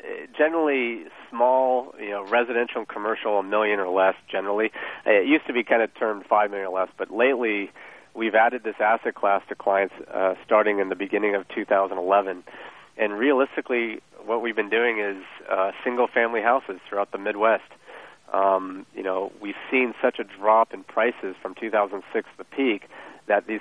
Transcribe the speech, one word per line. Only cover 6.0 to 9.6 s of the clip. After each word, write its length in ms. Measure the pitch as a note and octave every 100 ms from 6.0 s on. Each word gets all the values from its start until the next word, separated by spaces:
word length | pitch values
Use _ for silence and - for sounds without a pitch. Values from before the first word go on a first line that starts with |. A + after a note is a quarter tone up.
| A#2 G#2 F#2
five 240 | G#2+ G#2
million 160 | G2+ F#2+
or 140 | F#2
less, 80 | F#2 -
but 140 | F#2
lately 600 | G#2 B2+ B2+ A#2 G#2 F#2+ - - - -
we've 200 | - A2+
added 300 | G#2+ A#2 B2
this 120 | A2+ G#2
asset 340 | G#2+ A2+ A#2+
class 280 | - G#2 G2 -
to 40 |
clients, 400 | G#2